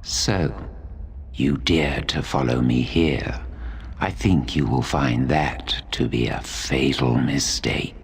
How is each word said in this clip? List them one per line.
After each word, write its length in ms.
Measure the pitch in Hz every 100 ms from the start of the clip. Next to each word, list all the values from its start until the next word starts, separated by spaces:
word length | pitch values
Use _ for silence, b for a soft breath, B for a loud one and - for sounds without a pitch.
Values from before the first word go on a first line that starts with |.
So, 520 | - - - 101 80 - - - - - - - -
you 240 | - - -
dare 440 | - 82 73 69
to 180 | 71 80
follow 400 | 71 - 65 62
me 200 | 62 62
here. 600 | 62 82 82 69 - - - B B B B B
I 120 | 98
think 440 | 98 - 87 64
you 100 | - 71
will 140 | 64
find 480 | 60 - 67 60 64
that 540 | 76 73 - - - -
to 160 | - -
be 200 | 60 58
a 140 | -
fatal 760 | - - - 135 69 67 65
mistake. 800 | 60 60 69 - - - - - -